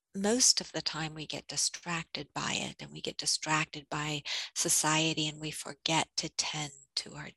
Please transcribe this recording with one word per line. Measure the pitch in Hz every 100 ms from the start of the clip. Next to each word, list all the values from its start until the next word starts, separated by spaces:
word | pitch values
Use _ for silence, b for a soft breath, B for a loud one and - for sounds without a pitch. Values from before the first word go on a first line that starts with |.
| _ 196
most | 208 247 - -
of | -
the | 160
time | - 151 156
we | 156 143
get | 143 -
distracted | 147 - - 175 165 - - 143
by | 147 -
it, | - - -
and | 143
we | 151
get | - -
distracted | 143 - 156 156 156 151 143
by | 151 151 147 B B B -
society, | 147 - 156 156 160 156 151
and | 151
we | 151
forget | - - 147 - 156 - -
to | 156
tend | - - 151 143 - _
to | - -
our | 147 -